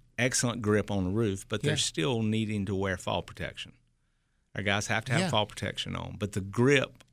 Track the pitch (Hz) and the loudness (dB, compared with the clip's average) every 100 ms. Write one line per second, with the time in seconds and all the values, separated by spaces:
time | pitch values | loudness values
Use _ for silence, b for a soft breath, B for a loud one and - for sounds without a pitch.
0 | _ - 127 - 123 113 107 104 98 101 | _ -2 0 2 0 0 2 2 2 0
1 | 90 104 113 95 - 107 143 147 - - | 0 2 0 -2 -4 -4 -2 0 0 0
2 | 156 117 110 110 107 107 98 95 98 90 | 0 2 0 0 0 -2 -2 0 0 -2
3 | - 98 - - 80 - - - _ _ | -2 -4 -4 -8 -10 -10 -14 -16 _ _
4 | _ _ _ _ _ - 101 101 104 110 | _ _ _ _ _ -4 0 0 2 -2
5 | 123 139 185 117 104 - - - 95 90 | 0 0 2 2 0 -2 -6 -6 -6 -6
6 | 87 90 101 101 95 107 127 143 - - | -8 -6 -4 -4 -4 2 6 6 2 -6
7 | - | -20